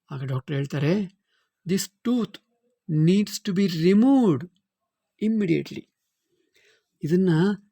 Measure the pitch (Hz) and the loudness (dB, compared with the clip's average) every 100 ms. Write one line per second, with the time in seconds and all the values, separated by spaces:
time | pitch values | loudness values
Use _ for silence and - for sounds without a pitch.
0 | _ 139 135 131 - 139 139 143 143 202 | _ -12 -6 -8 -6 -6 -4 -2 0 0
1 | 185 - _ _ _ _ 170 190 - _ | -4 -10 _ _ _ _ -4 -4 -4 _
2 | 233 247 208 - _ _ _ _ - 156 | -4 -2 -4 -10 _ _ _ _ -6 0
3 | 160 196 208 - 214 180 196 165 175 202 | 2 2 0 -6 -6 -2 -2 0 2 4
4 | 262 277 220 135 180 _ _ _ _ _ | 4 4 4 0 -4 _ _ _ _ _
5 | _ _ 214 220 190 151 143 - - _ | _ _ -4 -2 0 -2 -4 -12 -18 _
6 | _ _ _ _ _ _ _ _ _ _ | _ _ _ _ _ _ _ _ _ _
7 | 147 180 185 160 196 208 _ | -2 0 2 2 2 -2 _